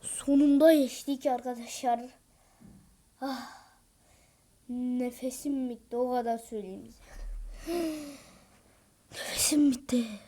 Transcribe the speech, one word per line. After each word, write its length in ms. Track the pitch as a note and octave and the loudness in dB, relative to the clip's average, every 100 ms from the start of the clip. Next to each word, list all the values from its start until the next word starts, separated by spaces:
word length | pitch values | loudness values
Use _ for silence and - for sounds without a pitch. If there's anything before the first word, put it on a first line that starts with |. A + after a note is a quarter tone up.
Sonunda 720 | - - - C#4 D4 C#4+ D#4 | -10 -8 2 6 6 8 8
geçtik 520 | D#4 C4 - - C#4 D4 | 8 6 -2 -6 -4 -2
arkadaşlar. 760 | B3 B3 A#3+ A#3 - C4 A#3 B3 - _ _ _ _ - - _ _ _ _ | -2 -4 -8 -10 -6 -2 -2 -4 -18 _ _ _ _ -20 -20 _ _ _ _
Ah. 360 | C4+ B3+ A#3+ - - _ _ _ _ _ _ _ _ _ _ | -8 -8 -10 -16 -20 _ _ _ _ _ _ _ _ _ _
Nefesim 1000 | B3 B3 B3 B3 B3 B3+ B3+ D4 C#4 B3+ | -6 -2 -2 -2 -4 -8 -6 -4 -2 -2
bitti, 280 | A#3 _ A#3+ | -6 _ -2
o 140 | B3 | 0
kadar 260 | B3 A#3 A3+ | 0 -2 -4
söyleyeyim 480 | A3+ A3 F#3 F#3+ A3+ | -6 -10 -10 -12 -16
size. 960 | A#3 - - - - - - - F4 E4 D4+ D4 C#4 - - _ _ _ _ _ _ _ | -20 -20 -14 -12 -10 -12 -14 -8 -4 -4 -6 -12 -16 -20 -20 _ _ _ _ _ _ _
Nefesim 600 | - - - - D4+ D4 | -12 -8 -2 0 4 4
bitti. 320 | B3 - B3 A3+ G#3 | 2 0 -2 -2 -8